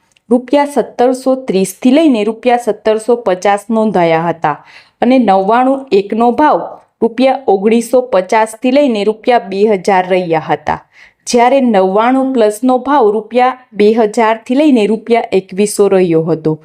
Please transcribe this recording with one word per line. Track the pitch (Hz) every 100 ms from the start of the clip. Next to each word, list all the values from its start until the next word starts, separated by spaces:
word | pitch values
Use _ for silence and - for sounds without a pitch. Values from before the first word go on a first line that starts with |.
| _ _ _
રૂપિયા | 247 254 285 285
સત્તરસો | 277 - - 247 254 262 262 -
ત્રીસથી | 185 190 - 254 277
લઈને | 330 233
રૂપિયા | 208 226 247 240 240
સત્તરસો | 208 220 214 220 240 220
પચાસ | 180 202 202 -
નોંધાયા | 226 220 185 170 160 170
હતા | 160 160 147 - - _ _
અને | 233 262
નવ્વાણું | 214 190 190 233 254 269 - 196
એકનો | 196 220 240 233
ભાવ | 302 185 - - _ _
રૂપિયા | 226 226 262 - -
ઓગણીસો | 190 208 233 226 254 247
પચાસથી | 190 185 226 220 - 254 269
લઈને | 285 214 202
રૂપિયા | 214 - 240 190
બે | 196 214
હજાર | 202 180 190 180
રહ્યા | 185 180 160 147
હતા, | 151 - 160 - _ - _ -
જ્યારે | 240 240 277
નવ્વાણું | 254 202 190 196 233 262 262
પ્લસનો | 254 214 214 254 254
ભાવ | 254 285 214 214
રૂપિયા | 208 240 254 254 _ 202
બે | 208 226
હજારથી | 214 226 220 226 - 254
લઈને | 311 247 202
રૂપિયા | 226 - 233 - 190
એકવીસો | 190 185 208 - 202
રહ્યો | 190 185 160 165
હતો. | 156 156 156